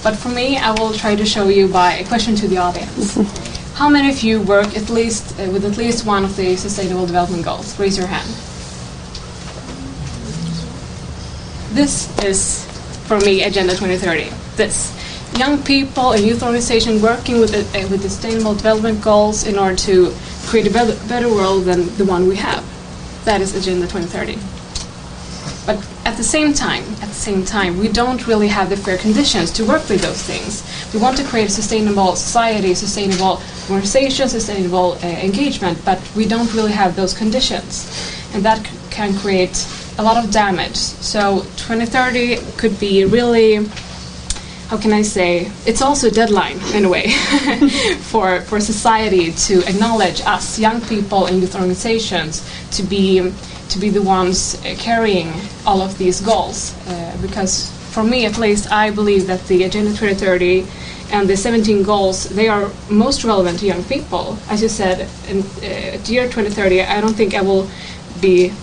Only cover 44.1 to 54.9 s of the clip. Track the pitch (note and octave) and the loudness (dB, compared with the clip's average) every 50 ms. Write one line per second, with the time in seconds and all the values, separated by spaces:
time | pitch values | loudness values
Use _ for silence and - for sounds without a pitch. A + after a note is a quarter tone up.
44.1 | - - - - - - - - - - - - A3+ G#3+ - A3 G#3+ G#3+ G#3+ G#3 | -14 -14 -8 -8 -8 -8 -8 -14 -14 -14 -10 -6 -6 -2 2 2 2 4 2 0
45.1 | - G3 F3+ F3 F3 F3 F3+ G#3 - - - - A3+ - C4+ C4+ C#4+ C#4 - A3+ | 2 0 2 2 2 0 0 -4 -8 -4 -2 0 0 2 2 2 2 4 2 2
46.1 | G3+ A3 A3+ G#3+ G#3 G3 E3 - - F#3 - - - G#3 G3+ F#3+ F3 D#3+ - A3 | 4 4 4 4 4 2 2 0 -4 -6 -6 -2 0 2 4 4 2 2 2 0
47.1 | B3+ - - - C#4+ C#4+ C4+ C4+ - - C#4+ C#4 C4 C#4+ B4 A4 F4 - - - | 0 0 0 2 0 2 2 0 2 4 4 2 4 2 0 0 0 -2 -6 -2
48.1 | - A3 F#3+ F#3+ F#3 F3+ F3+ - A3 G#3 G#3 G#3 A3 - - A#3+ A3+ A3 A3 G#3+ | 0 2 2 4 2 0 0 -2 -2 -2 0 -2 -2 0 2 4 4 4 4 4
49.1 | F#3+ F#3 E3+ E3 E3 - - - G3 F3+ F3 - F#3 G3 A3 A#3 A3+ A3 G3 F3 | 4 2 2 2 0 -2 0 4 4 4 4 4 2 2 2 2 4 2 2 2
50.1 | D#3+ - - G3 G#3 - - - - - A3 G#3+ A#3 A#3+ A3+ - A3+ G#3 G3+ - | 0 0 0 0 0 0 -2 -6 -4 2 2 2 2 0 -2 -2 -2 -2 -2 0
51.1 | G#3+ G3 F3+ - F#3 F#3 F3+ F3+ - G3+ F#3 F3+ F3+ F3+ - A#3 A3+ A3+ G#3+ - | 2 2 2 4 2 2 2 0 0 0 0 0 0 -2 0 0 0 0 0 0
52.1 | F#3+ E3+ D3+ D#3 D#3 - - - - - - - - - G3 E3 G3 G3+ G3 F#3+ | -2 -2 -2 -2 -6 -8 -10 -10 -12 -12 -12 -8 -6 -4 -4 -2 0 2 4 4
53.1 | F#3+ F#3 F3+ F3+ - - - - - - - - - G3 F#3+ G#3+ F#3 G3+ G3 F#3+ | 4 4 2 2 -4 -6 -12 -14 -14 -14 -8 -6 -4 -2 0 0 2 2 2 2
54.1 | F#3+ F#3 F#3 F3+ F#3 F#3 - - - - - - F#3 F#3 - A3+ | 2 2 2 2 0 0 -2 -4 -6 -6 -8 -8 -8 -6 -2 0